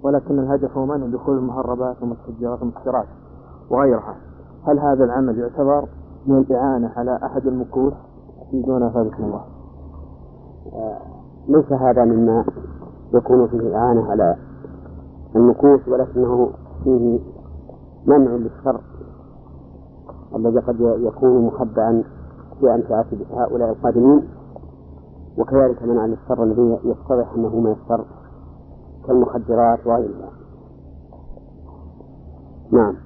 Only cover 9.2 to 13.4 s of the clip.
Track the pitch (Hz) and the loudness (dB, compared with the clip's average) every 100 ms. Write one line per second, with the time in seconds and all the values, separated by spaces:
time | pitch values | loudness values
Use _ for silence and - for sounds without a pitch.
9.2 | 107 101 - - - - - - - - | -8 -8 -14 -20 -20 -20 -20 -18 -20 -20
10.2 | - - - - - - 110 104 - - | -20 -20 -20 -20 -18 -10 -10 -10 -16 -20
11.2 | - - - 147 143 135 127 120 117 113 | -20 -18 2 4 4 2 2 4 4 4
12.2 | 117 113 110 - - - - - - 120 | 4 2 0 -6 -16 -16 -20 -20 0 0
13.2 | 123 127 | 4 4